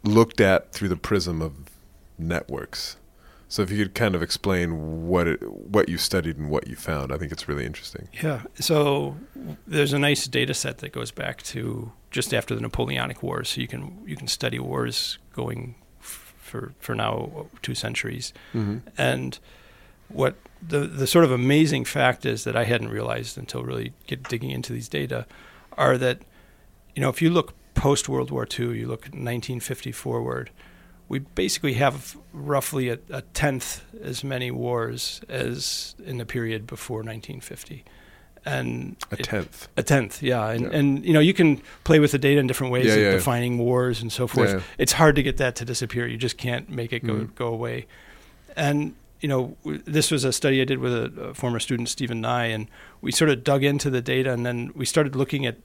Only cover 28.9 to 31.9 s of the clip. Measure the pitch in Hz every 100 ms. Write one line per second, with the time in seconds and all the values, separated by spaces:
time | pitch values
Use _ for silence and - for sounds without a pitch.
28.9 | 113 139 143 123 120 117 123 - 131 123
29.9 | 117 131 120 117 127 117 - - - -
30.9 | - - 135 139 - 190 - 143 117 139